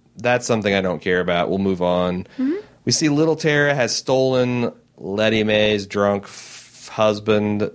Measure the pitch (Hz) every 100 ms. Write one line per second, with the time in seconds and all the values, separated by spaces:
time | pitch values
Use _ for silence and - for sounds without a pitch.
0 | _ - 120 123 123 117 104 98 92 80
1 | 95 90 90 87 87 95 98 92 90 90
2 | 90 90 - - 262 381 - _ - -
3 | 156 143 165 156 160 147 143 143 117 -
4 | - 131 131 127 123 123 120 - _ -
5 | 90 101 110 110 107 107 107 104 101 104
6 | 101 101 101 - - - - - - -
7 | 110 107 110 107 104 104 104